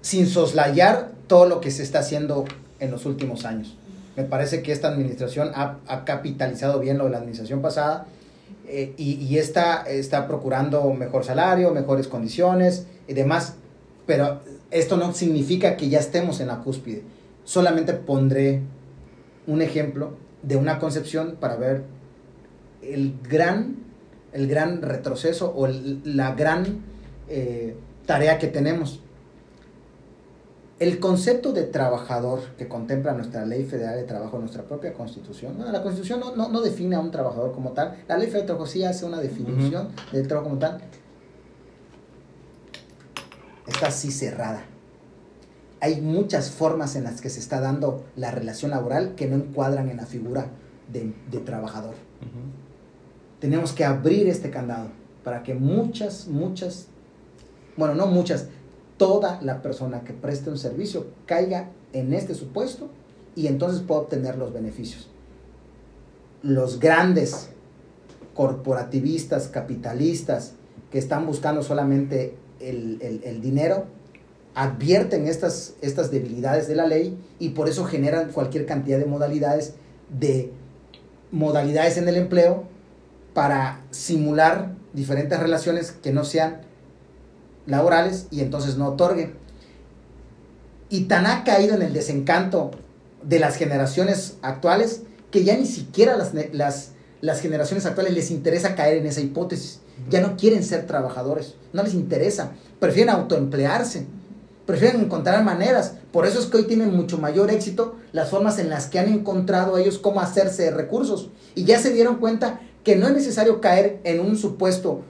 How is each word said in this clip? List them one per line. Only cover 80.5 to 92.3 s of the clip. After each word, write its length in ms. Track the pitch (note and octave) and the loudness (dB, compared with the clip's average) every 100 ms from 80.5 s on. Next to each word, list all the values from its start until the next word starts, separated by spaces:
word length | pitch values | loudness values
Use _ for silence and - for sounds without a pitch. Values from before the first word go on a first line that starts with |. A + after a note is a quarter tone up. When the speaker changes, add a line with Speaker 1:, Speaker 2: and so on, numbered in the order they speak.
| - - - - - - - - | -10 -20 -20 -20 -20 -20 -20 -8
Speaker 1:
modalidades 640 | D#3+ D3+ D3 C#3+ D3+ E3+ F3 | 0 2 2 2 4 2 2
en 100 | F3 | 2
el 80 | F3 | 2
empleo 480 | F3+ F3+ F3 F#3 - - - - - - - - | 4 6 6 4 -4 -18 -20 -20 -20 -20 -6 0
para 500 | C#3+ C#3 C3 C3+ - | 2 2 0 -4 -14
simular 800 | - - E3 D3+ D3+ D#3+ F3+ - - - | -12 -2 0 2 4 4 4 -4 -10 -10
diferentes 460 | C#3+ C3+ C#3+ D3 E3 | -6 -2 -2 0 0
relaciones 520 | E3 D#3+ F3 E3+ E3 | 0 0 0 -2 -4
que 200 | - C#3+ | -8 -2
no 120 | C#3 | 0
sean 380 | C#3+ D#3+ D#3+ - - - - - - - - - - - - | 0 0 0 -2 -16 -20 -20 -20 -20 -20 -20 -20 -20 -18 -2
laborales 600 | C#3 E3+ E3+ F3+ F#3 - | 4 6 6 4 -2 -6
y 80 | D3 | -4
entonces 380 | C3+ C#3+ C3+ C3 | -2 -2 -2 -2
no 100 | C#3 | -2
otorguen. 480 | - F3 E3 D3+ - - - - - - - - - - - - - - - - | 2 2 2 -4 -10 -20 -20 -20 -20 -20 -20 -20 -20 -20 -20 -20 -20 -20 -20 -6
Y 140 | G3 | -4
tan 240 | F#3 F#3 G3+ | 2 4 4
ha 160 | A#3+ | 2
caído 320 | - G3+ G#3 G#3 | 4 6 6 4
en 80 | |
el 100 | D#3+ | 2
desencanto 760 | C#3 - C#3 C3+ | -2 -2 -2 2